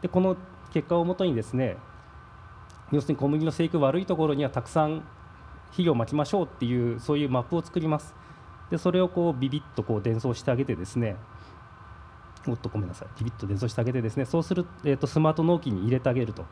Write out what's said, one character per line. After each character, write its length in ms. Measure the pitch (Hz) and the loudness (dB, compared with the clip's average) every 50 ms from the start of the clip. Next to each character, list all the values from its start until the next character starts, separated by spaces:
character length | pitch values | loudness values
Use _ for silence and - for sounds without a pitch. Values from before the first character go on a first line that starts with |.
で、 80 | - 180 | -4 2
こ 100 | - 185 | 2 4
の 140 | 185 190 185 180 - - - - - - - | 4 4 2 0 -4 -16 -18 -18 -18 -4 -4
結 160 | 165 147 - | -4 0 2
果 80 | 175 | 2
を 80 | 170 170 | 2 2
も 100 | 175 180 | 2 0
と 120 | 180 190 | 0 0
に 80 | 180 139 | 0 2
で 80 | 113 104 | 0 -2
す 100 | - - | -2 0
ね、 240 | 127 131 117 90 - - - - - - - - - - - - - - - - - - - - - - - | 0 0 0 -2 -6 -12 -18 -20 -20 -20 -20 -20 -20 -20 -20 -20 -20 -20 -20 -18 -20 -20 -20 -20 -20 -6 0
要 120 | - 147 - | 0 0 2
す 60 | - | 0
る 60 | - | -2
に 60 | - | 0
小 80 | 139 139 | 2 2
麦 160 | 147 156 156 | 2 2 0
の 60 | 160 | 0
生 140 | 151 - 165 | 0 0 0
育 140 | 165 170 170 | 2 4 4
悪 200 | 143 135 139 175 | 4 4 4 2
い 60 | 196 | 0
と 100 | - 185 | 0 0
こ 120 | 156 160 151 | 2 2 2
ろ 40 | 147 | 2
に 120 | 139 147 | 2 0
は 40 | 131 | 0
た 140 | - 131 120 | 0 -2 -4
く 60 | - | 0
さ 180 | - 165 156 | 2 2 2
ん 160 | 151 156 160 - - - - - - - - - - - - - | 2 0 -4 -8 -12 -18 -20 -20 -20 -20 -20 -18 -18 -18 -18 -18
肥 180 | - - - 180 | -10 -2 0 2
料 80 | 170 147 | 4 4
を 20 | |
ま 120 | 117 113 | 2 2
き 80 | - - | 2 2
ま 100 | 151 147 | 0 0
し 100 | - - | 2 2
ょ 100 | 202 175 | 0 0
う 20 | |
っ 20 | - | 0
て 160 | - - - | -2 -4 -2
い 300 | 120 123 123 120 120 117 | 0 2 2 2 0 0
う、 40 | 113 | -2
そ 160 | - - 151 | -2 0 0
う 20 | 147 | 2
い 80 | 147 | 2
う 20 | 135 | 2
マ 120 | 127 127 | 2 0
ッ 20 | 120 | 0
プ 140 | - - | 0 -2
を 40 | 170 | -2
作 180 | 165 - - 180 | -2 -2 -4 -2
り 80 | 156 | 0
ま 120 | 156 156 147 | 2 0 0
す。 160 | - - - - - - - - - - - - - - | -2 -8 -18 -20 -20 -20 -20 -20 -20 -20 -20 -20 -8 -4
で、 80 | - 160 | -4 0
そ 120 | - 185 | 0 2
れ 120 | 165 180 185 | 4 4 2
を 60 | 180 | 4
こ 260 | 185 180 170 170 151 | 2 2 2 2 2
う 20 | 123 | 2
ビ 120 | 131 135 | 0 0
ビ 100 | 131 147 | 0 -2
ッ 160 | - - - | -4 -4 -4
と 60 | - 107 | -4 0
こ 140 | - 117 | 0 0
う 60 | 104 101 | 0 2
伝 180 | 117 113 113 | 0 0 2
送 120 | - 131 120 | 0 0 -2
し 80 | - | 0
て 100 | - - | 0 0
あ 60 | 123 | 2
げ 80 | 120 139 | 2 2
て 100 | - 117 | 0 -2
で 100 | 82 87 | -4 -4
す 100 | 92 - | -4 -2
ね、 200 | 120 117 110 98 107 - - - - - - - - - - - - - - - - - - - - - - - - - - | 0 0 0 -2 -4 -10 -16 -18 -20 -18 -18 -20 -20 -20 -20 -20 -20 -18 -18 -18 -18 -18 -20 -20 -20 -20 -20 -20 -10 -6 -4
お 60 | 120 | -4
っ 20 | |
と、 140 | 113 - 120 | -4 -4 -6
ご 80 | - 107 | -4 -4
め 80 | 101 | -4
ん 20 | 90 | -4
な 60 | 85 | -6
さ 100 | - - | -10 -12
い、 40 | - - - | -14 -8 -6
ビ 80 | 110 | -6
ビ 40 | 117 | -6
ッ 40 | - | -6
と 120 | - - | -6 -4
伝 120 | 101 101 95 | -4 -2 0
送 100 | 110 117 | -2 -2
し 60 | - | 0
て 60 | - 117 | 0 0
あ 20 | |
げ 80 | 120 127 | 2 2
て 80 | 131 | 0
で 80 | 113 113 | 0 0
す 80 | - | 0
ね、 80 | 139 135 | 0 -2
そ 140 | - - 165 | 2 2 0
う 40 | 160 | 2
す 120 | - 190 | 2 0
る、 100 | 180 175 175 - - - | 0 0 -4 -6 -4 0
え 100 | 147 139 | 2 2
ー 20 | |
と、 100 | 135 - | 2 2
ス 140 | 113 - 160 | 2 4 4
マ 100 | 156 156 | 4 6
ー 20 | 156 | 4
ト 100 | 160 160 | 4 4
農 140 | 165 175 170 | 4 4 4
機 120 | - 143 | 2 0
に 120 | 107 92 92 | -2 0 2
入 60 | 113 | 2
れ 100 | 123 - | 2 4
て 80 | - 135 | 2 2
あ 60 | 123 | 2
げ 100 | 127 123 | 2 0
る 80 | 107 104 | -2 -4
と。 140 | - 80 78 | -8 -10 -12